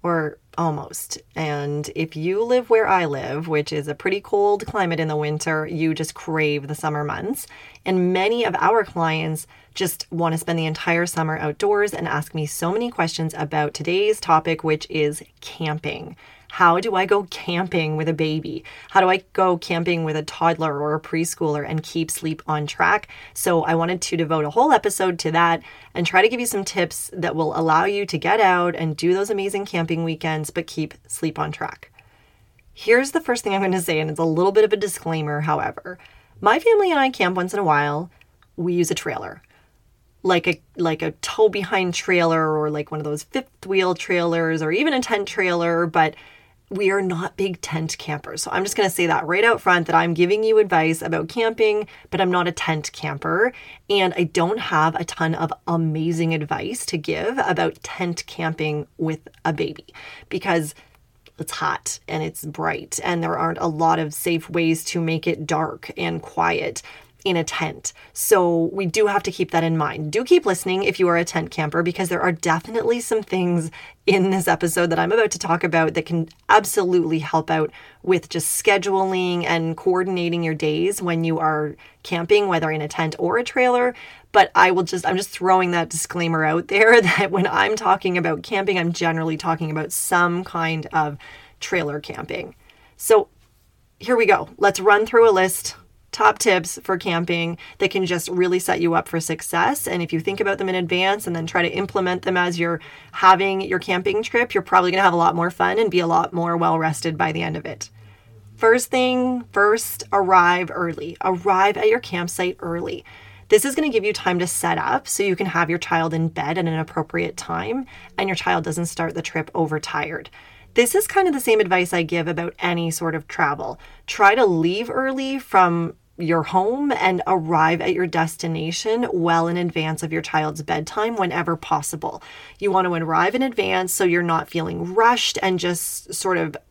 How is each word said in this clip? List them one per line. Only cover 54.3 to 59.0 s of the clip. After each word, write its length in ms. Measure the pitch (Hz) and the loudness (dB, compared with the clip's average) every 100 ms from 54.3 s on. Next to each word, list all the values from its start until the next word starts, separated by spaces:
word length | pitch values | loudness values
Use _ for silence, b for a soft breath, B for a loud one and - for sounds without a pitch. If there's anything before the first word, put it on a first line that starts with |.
| - 170 220 | 2 0 0
have 380 | - 165 156 160 | 0 2 2 0
a 80 | |
ton 300 | 170 - 160 | -8 -4 -2
of 180 | 165 165 - - | -2 -4 -6 -4
amazing 680 | 165 160 156 160 165 165 | 0 0 0 -2 0 0
advice 500 | 160 151 151 - 247 - | -2 -4 -6 -6 -8 -6
to 120 | 170 | -6
give 400 | 151 160 196 262 | -4 -4 -2 -2
about 440 | - 165 170 - | -2 0 -2 -4
tent 440 | - - 180 170 - | -14 -6 -6 -6 -10
camping 600 | - 165 160 156 151 143 | -6 -6 -4 -4 -4 -6
with 220 | _ | _